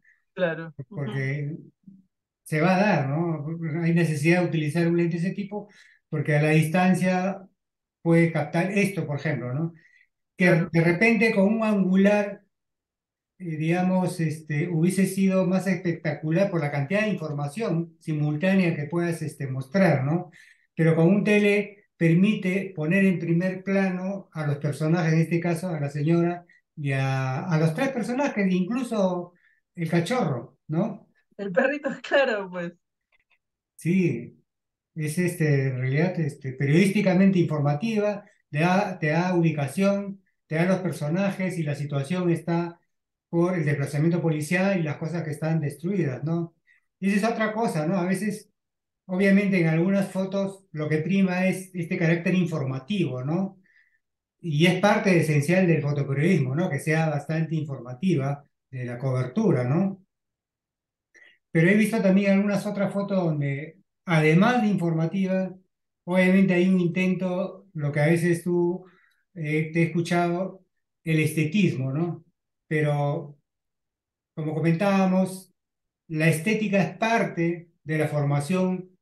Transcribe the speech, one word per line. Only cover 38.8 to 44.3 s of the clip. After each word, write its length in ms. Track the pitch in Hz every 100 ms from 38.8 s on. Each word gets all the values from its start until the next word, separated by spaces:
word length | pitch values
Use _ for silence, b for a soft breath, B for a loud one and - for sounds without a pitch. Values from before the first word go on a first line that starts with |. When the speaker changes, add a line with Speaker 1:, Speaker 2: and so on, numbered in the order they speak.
| 208 -
Speaker 2:
te 80 | 151
da 260 | 160 185 175
ubicación, 880 | 165 143 135 190 196 202 196 - _ _ -
te 80 | 156
da 100 | 185
los 140 | 190
personajes 800 | 170 - 147 180 196 190 185 170
y 40 |
la 120 | 147 139
situación 540 | 143 139 131 180 175
está 480 | 160 - 170 170 - _ _ _ _ -
por 260 | 170 175 180
el 80 | 147
desplazamiento 560 | 139 135 147 170 165
policial 580 | 160